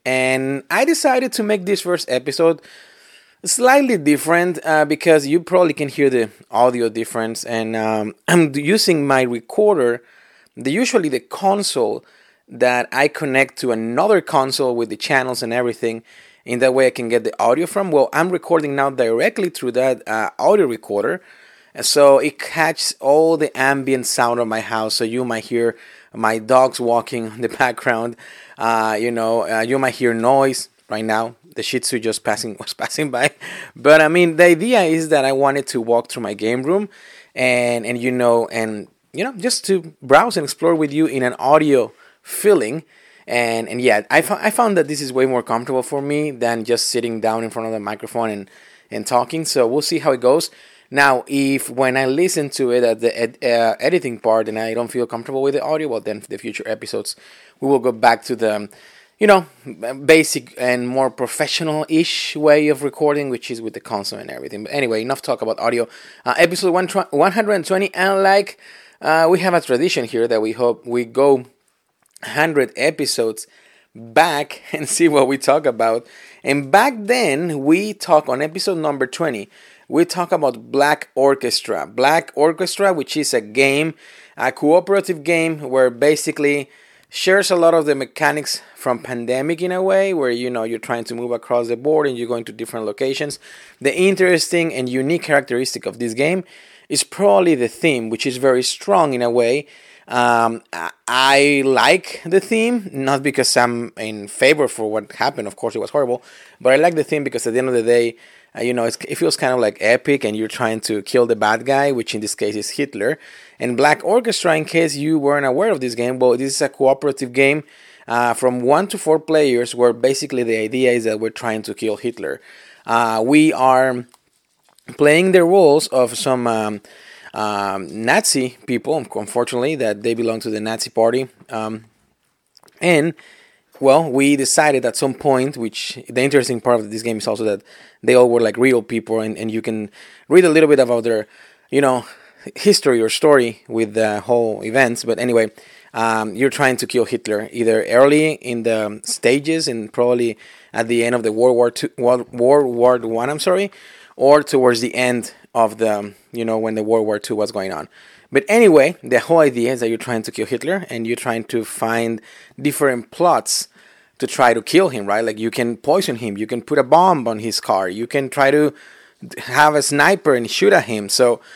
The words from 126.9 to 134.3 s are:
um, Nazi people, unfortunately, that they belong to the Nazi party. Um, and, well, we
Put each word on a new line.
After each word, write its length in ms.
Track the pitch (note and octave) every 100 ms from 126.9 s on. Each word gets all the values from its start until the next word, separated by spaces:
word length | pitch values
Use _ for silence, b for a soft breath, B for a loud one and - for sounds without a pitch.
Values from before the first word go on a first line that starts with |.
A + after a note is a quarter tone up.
| B B B B
um, 720 | - G#2+ G2+ G2+ G2 E2+ F#2
Nazi 520 | A2+ D#3 - C#3+ B2+ - -
people, 280 | A#2+ C#3 D#3 A2+ -
unfortunately, 580 | G#2 B2 A#2+ B2 C3
that 300 | D#3 A2+ G#2
they 100 | A2+
belong 240 | A#2 A2+ A2+
to 120 | A2+
the 100 | G#2+
Nazi 300 | G#2+ A2+ -
party. 360 | - A2+ B2 C3 _ -
Um, 360 | A2+ A2 A2 A2+ _ _ _ _ _ _ _ _ _
and, 340 | F3 D#3+ D#3+ D#3+ b b b b _ _
well, 280 | C3+ C#3+ E3
we 280 | C3 C#3